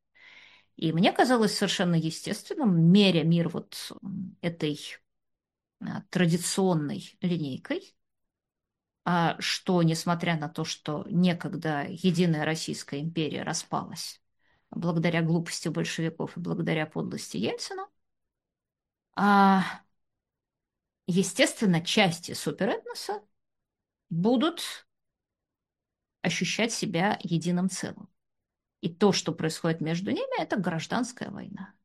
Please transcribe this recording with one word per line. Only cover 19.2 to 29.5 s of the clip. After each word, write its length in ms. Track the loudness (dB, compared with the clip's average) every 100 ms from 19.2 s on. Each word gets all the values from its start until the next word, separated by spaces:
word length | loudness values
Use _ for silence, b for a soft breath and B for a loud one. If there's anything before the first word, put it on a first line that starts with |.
| 4 6 8 6 2 B _ _ _ _ _ _ _ _ _ _ _ _ -2
естественно, 760 | 0 2 2 2 2 2 2
части 520 | 2 2 2 0 -8
суперэтноса 880 | -6 -6 -2 -2 -4 -8 -12 -8 -8 _ _ _ _ _ _ _ _ -6
будут 760 | 0 2 2 2 -2 -12 -12 _ _ _ _ _ _ _ _ _ _ _ _ _ _
ощущать 520 | -2 0 -2 0 -2
себя 440 | -2 -2 0 0 0
единым 460 | -2 -2 0 0 0
целым. 400 | -2 -8 -10 -20 _ _ _ _ _ _ -8
И 80 | -6
то, 240 | 2 4
что 180 | 4 -2
происходит 500 | -2 -4